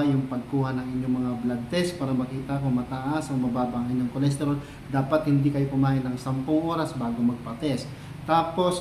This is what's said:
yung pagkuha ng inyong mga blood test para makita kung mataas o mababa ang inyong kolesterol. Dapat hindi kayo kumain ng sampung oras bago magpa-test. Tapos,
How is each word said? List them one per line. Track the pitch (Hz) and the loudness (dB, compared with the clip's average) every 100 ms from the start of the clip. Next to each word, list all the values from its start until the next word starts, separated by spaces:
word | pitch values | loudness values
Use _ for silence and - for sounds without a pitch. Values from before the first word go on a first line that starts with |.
| 147 | 4
yung | 135 131 | 2 0
pagkuha | 123 - 139 131 127 | -4 -2 0 0 -2
ng | 127 | -4
inyong | 127 127 127 | -2 0 0
mga | 127 117 | 0 -2
blood | 120 120 - | -2 -2 -2
test | 175 175 - | 0 0 -2
para | 135 127 | -2 0
makita | 127 135 135 139 | -2 -4 -4 -2
kung | 135 | 0
mataas | 123 123 131 135 156 139 | 0 0 -4 -2 -2 -2
o | 135 | 0
mababa | 123 123 123 120 | 0 0 0 -2
ang | 120 127 | -2 0
inyong | 123 135 | 0 2
kolesterol. | 143 139 143 143 - - - 135 | 0 2 0 -2 -4 -12 -2 0
Dapat | 135 156 147 | 2 2 4
hindi | 143 143 | 4 4
kayo | 139 139 | 2 2
kumain | 135 135 135 127 | 2 2 2 0
ng | 123 | -4
sampung | 135 135 135 156 165 | -2 -2 2 2 2
oras | 165 147 135 | 0 -2 -2
bago | 117 117 | -4 2
magpa-test. | 120 120 - 117 151 127 - - - - | 2 0 -6 -4 -2 -2 -4 -12 -12 -8
Tapos, | - 165 165 - 180 175 | 2 4 4 2 2 2